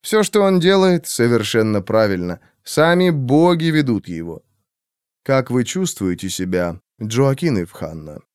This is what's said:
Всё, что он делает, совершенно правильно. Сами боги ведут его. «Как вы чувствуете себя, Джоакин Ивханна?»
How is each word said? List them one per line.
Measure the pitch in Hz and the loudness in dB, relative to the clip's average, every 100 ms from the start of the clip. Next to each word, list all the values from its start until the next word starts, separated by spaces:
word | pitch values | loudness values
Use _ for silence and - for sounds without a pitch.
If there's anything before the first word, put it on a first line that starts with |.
Всё, | - 214 | 0 0
что | 208 208 | 2 2
он | 196 185 | 2 4
делает, | 170 196 185 175 - | 4 4 4 2 -2
совершенно | - 117 120 101 113 110 104 | 0 2 2 2 0 2 -2
правильно. | 95 110 107 92 87 82 _ _ | 0 0 2 0 -4 -8 _ _
Сами | - - 160 175 185 | -6 0 2 4 2
боги | 151 127 147 175 175 165 | 0 2 4 4 2 0
ведут | 156 139 104 - | 0 0 -2 -4
его. | 82 82 78 _ _ _ _ _ _ _ _ | -10 -10 -14 _ _ _ _ _ _ _ _
«Как | - 135 123 | -2 0 0
вы | 123 117 | -2 -2
чувствуете | 185 185 - 95 90 95 | -4 -4 -4 -4 -4 -6
себя, | - 92 92 87 85 _ _ | -6 -4 -2 -2 -6 _ _
Джоакин | 110 113 139 135 170 110 | -6 0 0 0 -2 -2
Ивханна?» | 85 - 80 80 76 73 _ | -4 -8 -12 -12 -16 -18 _